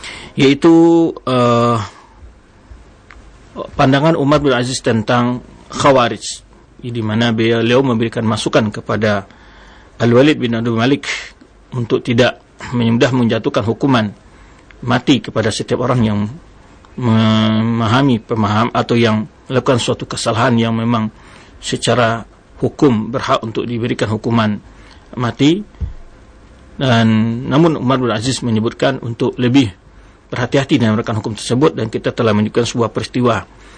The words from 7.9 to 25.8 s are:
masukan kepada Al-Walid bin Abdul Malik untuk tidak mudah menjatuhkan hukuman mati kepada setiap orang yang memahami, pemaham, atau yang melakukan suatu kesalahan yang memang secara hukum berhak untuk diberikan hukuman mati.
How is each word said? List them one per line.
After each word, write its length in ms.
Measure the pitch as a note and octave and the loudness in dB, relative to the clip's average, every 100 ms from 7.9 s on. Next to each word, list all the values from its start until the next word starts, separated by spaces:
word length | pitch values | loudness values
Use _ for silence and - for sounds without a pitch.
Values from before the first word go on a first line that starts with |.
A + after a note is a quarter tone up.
| A2+ A#2 A#2+ A2 | 0 -2 -2 -2
masukan 400 | G#2+ - C#3+ G#2+ | -2 0 0 0
kepada 540 | - - A2 G#2+ G2+ - - - - - - - - | -4 -6 -2 0 -2 -6 -20 -20 -20 -20 -20 -16 -4
Al-Walid 320 | A#2+ A#2+ D3 C3 | 2 4 4 2
bin 240 | A#2+ A2+ | -2 -2
Abdul 160 | A#2 A2+ | -2 0
Malik 320 | B2+ C#3+ - - - - - - - | 0 0 -4 -10 -12 -20 -20 -20 -12
untuk 320 | B2+ A#2 B2+ | -8 -2 -2
tidak 400 | C3+ A#2+ A#2+ - - - - A#2+ | 0 2 2 0 -18 -18 -6 -2
mudah 360 | A#2 A#2 C3 B2+ | 2 2 2 2
menjatuhkan 480 | A#2 A2+ C#3 C3+ | 2 0 -2 -2
hukuman 480 | G#2 G#2+ C#3+ B2 G#2 - - - - - - - | -2 0 2 2 0 -6 -20 -20 -20 -20 -20 -10
mati 400 | B2 B2 - A#2+ | -4 -2 2 0
kepada 240 | - A2+ G#2+ | 0 -2 -2
setiap 400 | - - - C3 | -2 -4 -2 0
orang 140 | B2+ | 0
yang 160 | G#2+ G2+ G#2+ D3+ - - - - - - | 0 0 -4 -8 -20 -20 -20 -20 -18 -4
memahami, 1200 | A#2+ A2+ A2 A2 A2 A2 A2+ A#2 A2 C3 C#3 A2+ | 0 2 4 2 2 0 0 0 0 2 2 0
pemaham, 480 | - A2+ G2+ G#2 A#2+ A#2+ | -2 -2 0 0 0 -2
atau 240 | A2+ A#2+ | 0 2
yang 240 | A2+ G#2+ G#2+ - - | 2 0 -4 -12 -4
melakukan 320 | B2+ C#3+ A#2+ | -4 0 0
suatu 240 | - A#2 | 0 -4
kesalahan 560 | B2 - A#2 A2 B2+ A#2 | -6 -6 -4 0 0 2
yang 160 | A2+ A2+ | 0 -2
memang 320 | A#2 A#2 A2 - - - - - | -2 -2 -4 -8 -20 -20 -20 -14
secara 640 | - B2 - A#2 A2+ A2+ - - - - | -8 -4 -2 0 0 -2 -8 -20 -20 -6
hukum 480 | B2 - D3 A2 A2 | -6 2 2 2 -2
berhak 320 | B2+ - C3+ | -6 -2 -4
untuk 240 | A2+ A#2+ | -4 -8
diberikan 480 | A#2+ A#2+ B2 A#2+ G#2 | -6 -6 -4 -4 -4
hukuman 480 | G#2+ A#2+ A2+ G#2+ G2+ - - - - - A#2+ | -4 -2 0 0 -2 -10 -20 -20 -20 -16 -8
mati. 480 | C#3+ - C#3+ G3 G#3 - | -6 2 2 2 -4 -10